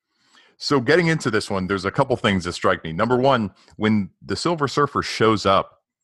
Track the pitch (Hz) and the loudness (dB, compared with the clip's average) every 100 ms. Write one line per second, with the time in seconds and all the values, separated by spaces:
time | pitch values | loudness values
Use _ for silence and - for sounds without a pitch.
0 | _ _ _ _ _ _ - 143 120 165 | _ _ _ _ _ _ -2 0 4 2
1 | 165 160 131 107 - 98 92 98 95 - | 2 0 0 -2 -2 -4 -2 -2 -2 0
2 | 127 117 113 95 87 - 101 90 82 82 | 0 0 2 0 -2 -2 0 0 -4 -4
3 | 117 123 135 127 101 - _ - 107 107 | 0 2 2 2 -2 -8 _ -4 0 0
4 | 92 - - 101 160 170 143 - 143 104 | -2 -10 -8 -6 -4 -2 -2 0 0 -2
5 | - - 113 107 98 95 - _ _ _ | -4 0 2 2 2 2 0 _ _ _